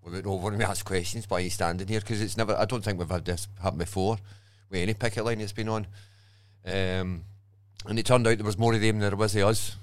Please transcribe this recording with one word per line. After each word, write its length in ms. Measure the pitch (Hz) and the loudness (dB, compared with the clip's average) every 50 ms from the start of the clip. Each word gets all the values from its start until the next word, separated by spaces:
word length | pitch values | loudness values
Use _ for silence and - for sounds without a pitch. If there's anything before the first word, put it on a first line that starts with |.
| _ | _
we 80 | 87 | -10
went 140 | 87 95 95 | -10 -6 -2
over 220 | 101 95 92 101 107 | -2 -2 0 -2 -2
and 100 | 104 101 | 0 0
we 60 | - | 0
asked 200 | - 101 92 - | 0 0 -2 -4
questions, 460 | - 95 92 87 87 - 117 110 - | -2 -2 -2 -2 -2 -4 -6 -4 -2
"Why 80 | 98 90 | 0 0
are 40 | |
you 100 | 90 90 | 0 0
standing 360 | - - 98 85 85 92 95 95 | 0 0 0 0 0 -2 -4 -2
here?" 140 | 110 110 | -2 -2
'Cause 200 | 104 - 117 104 | -2 -2 -2 -2
it's 140 | 113 101 87 | -2 -2 0
never, 200 | - 113 104 104 - | -2 0 0 2 2
I 80 | - | 2
don't 180 | 98 127 120 107 | 0 0 -2 -2
think 140 | 107 101 87 | -2 -2 -2
we've 100 | 87 80 | -2 -2
had 160 | 95 90 - | -2 -2 0
this 240 | - 90 82 - - - - | -2 -4 -4 -4 -10 -10 -2
happen 160 | 95 95 - 76 | -2 -2 0 0
before 400 | 95 - - 98 92 101 113 104 98 - - - - - - _ - _ | -4 -2 0 0 2 2 0 0 -4 -12 -20 -20 -20 -20 -20 _ -18 _
with 120 | 98 92 | -4 -2
any 160 | 87 95 - | 0 0 0
picket 280 | - - 117 107 - 107 | 0 -2 -2 -2 0 -2
line 140 | 117 117 107 | -2 -2 -2
that's 160 | 107 101 101 | -4 -8 -6
been 160 | - 113 110 | -4 -2 -2
on. 160 | 110 110 104 - - - - - - - - - - - _ - - _ - | -2 -2 -4 -6 -12 -20 -20 -20 -20 -20 -20 -20 -20 -20 _ -20 -20 _ -8
Um, 580 | 90 90 98 95 92 92 92 92 92 90 90 - - - - _ _ _ _ _ _ _ - - | -4 -2 0 0 0 0 0 -2 -2 -4 -6 -8 -14 -18 -20 _ _ _ _ _ _ _ -16 -8
and 140 | 95 104 113 | -4 -2 0
it 80 | 110 - | 4 6
turned 180 | 123 123 120 | 6 6 8
out 100 | 113 117 | 6 4
there 80 | 107 104 | 4 2
was 140 | 104 104 90 | -2 0 2
more 160 | 113 117 113 | 4 4 4
of 80 | 110 | 4
them 160 | 104 110 107 107 | 4 4 4 4
than 140 | 104 101 | 2 0
there 40 | 98 | 2
was 200 | 98 110 107 101 | 2 2 2 4
of 80 | 107 98 | 4 4
us 320 | 98 92 - - - - - | 4 4 2 0 -4 -6 -8